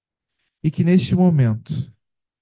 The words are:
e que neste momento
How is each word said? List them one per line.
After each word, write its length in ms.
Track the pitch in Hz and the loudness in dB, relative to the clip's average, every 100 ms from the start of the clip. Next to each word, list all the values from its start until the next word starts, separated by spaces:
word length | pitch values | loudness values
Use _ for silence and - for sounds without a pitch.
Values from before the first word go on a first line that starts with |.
| _ _ _ _ _ _ | _ _ _ _ _ _
e 60 | 160 | -6
que 140 | - | -2
neste 320 | 165 180 120 180 | 0 2 0 0
momento 580 | 180 156 120 110 - - - _ _ _ _ _ | 2 2 0 -2 -8 -10 -10 _ _ _ _ _